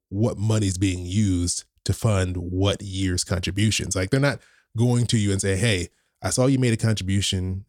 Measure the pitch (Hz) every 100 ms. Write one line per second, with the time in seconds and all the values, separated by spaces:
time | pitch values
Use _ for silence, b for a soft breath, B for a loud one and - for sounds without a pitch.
0 | - 98 113 87 107 110 95 92 98 90
1 | 90 101 101 90 87 - - _ - -
2 | 113 98 92 92 87 92 98 98 101 98
3 | 92 90 - 90 - 101 107 - - 95
4 | 95 135 143 113 b b b 113 123 120
5 | 117 113 101 95 98 92 117 92 90 _
6 | _ _ 95 - 131 131 127 113 113 104
7 | 92 98 - 92 92 95